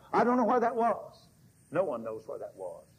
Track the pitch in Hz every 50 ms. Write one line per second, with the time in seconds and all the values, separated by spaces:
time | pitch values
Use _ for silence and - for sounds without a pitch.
0 | - - - 190 226 240 247 254 233 202 247 240 226 233 - 226 233 226 185 -
1 | - - - - - - - _ - - - _ - - 135 170 196 160 127 113
2 | 113 113 110 110 - - - 107 104 104 - 92 95 87 82 - - - -